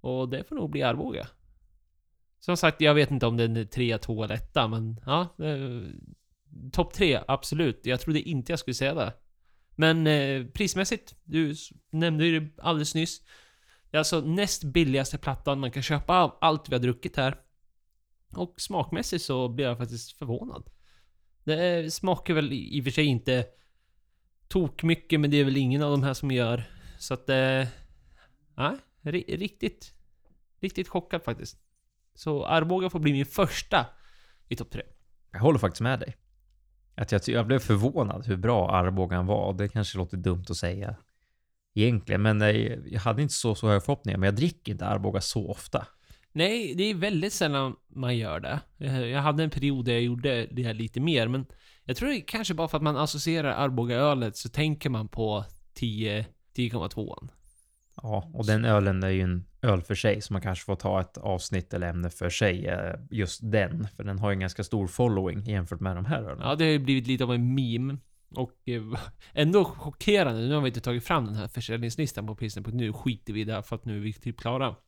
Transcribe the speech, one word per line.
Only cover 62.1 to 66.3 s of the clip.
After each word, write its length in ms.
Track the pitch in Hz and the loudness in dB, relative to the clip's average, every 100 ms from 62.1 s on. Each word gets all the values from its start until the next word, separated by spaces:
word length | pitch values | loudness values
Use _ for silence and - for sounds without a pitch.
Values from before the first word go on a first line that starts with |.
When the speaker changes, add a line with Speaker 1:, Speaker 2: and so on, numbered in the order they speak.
Speaker 2:
för 200 | - 90 | -4 -4
sig, 360 | - 107 90 95 | 2 2 2 -2
eh, 280 | 92 87 - 120 | -4 -6 -8 -8
just 300 | 113 92 - | -4 -4 -4
den, 460 | 113 107 92 - 104 - | 0 2 2 -2 -6 -8
för 80 | |
den 140 | 101 95 | -6 -2
har 120 | 104 | 0
ju 20 | |
en 80 | 98 | 0
ganska 240 | 92 - | -2 -4
stor 220 | 98 110 92 | -4 -2 -2
following 580 | - 123 98 95 82 | 2 2 2 0 -4
jämfört 360 | 107 104 87 80 | -2 -2 -2 -4
med 160 | 95 90 | -4 -4
de 80 | |
här 180 | 101 143 | -2 -2
ölen. 160 | 107 | -4